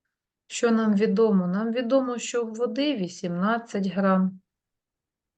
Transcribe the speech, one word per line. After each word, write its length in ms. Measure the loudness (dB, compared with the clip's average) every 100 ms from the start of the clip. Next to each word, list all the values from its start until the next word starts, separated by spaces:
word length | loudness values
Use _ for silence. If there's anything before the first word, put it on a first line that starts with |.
| _ _ _ _ -14
що 240 | -2 2
нам 240 | 2 4 2
відомо. 520 | 2 4 4 2 0
Нам 240 | -2 -2
відомо, 460 | -4 0 0 0 -4
що 280 | -6 -4 -4
в 100 | -4
води 400 | -4 -2 -2 -2
вісімнадцять 920 | -6 -6 -6 -2 0 -2 -4 -6 -4
грам, 540 | 0 2 4 2 -2 _ _ _ _ _ _ _ _ _